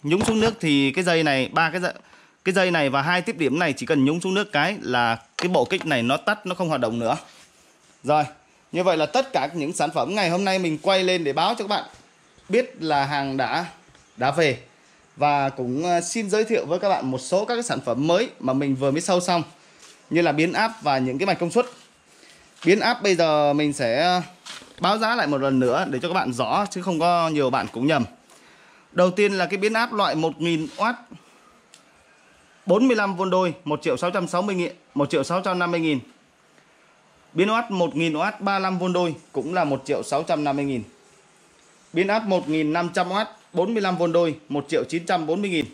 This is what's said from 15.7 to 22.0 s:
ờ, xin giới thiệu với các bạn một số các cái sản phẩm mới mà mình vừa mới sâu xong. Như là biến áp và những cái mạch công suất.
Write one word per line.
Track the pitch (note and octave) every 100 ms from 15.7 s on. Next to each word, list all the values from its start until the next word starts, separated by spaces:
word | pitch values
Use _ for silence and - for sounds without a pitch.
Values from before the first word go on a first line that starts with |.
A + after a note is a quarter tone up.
| B2+
ờ, | F3 E3+
xin | E3+ A#3 G#3
giới | G#3+
thiệu | A3 A#3 C#3
với | F3
các | G3+
bạn | F#3 C3
một | B2+
số | - F#3
các | G#3+
cái | A#3+
sản | A#3 B2+
phẩm | - C#3 D3+
mới | F3 A#3+ -
mà | C3
mình | C3+ C#3+ C3+
vừa | C#3
mới | D3
sâu | F3 F3+
xong. | F3+ F3 D3 - - - - - -
Như | D#3
là | E3+
biến | D3 E3+
áp | E3+ A3 A3
và | D3+ C3+
những | C3 C3+
cái | G3
mạch | E3+
công | E3+
suất. | A3 A#3+ - - _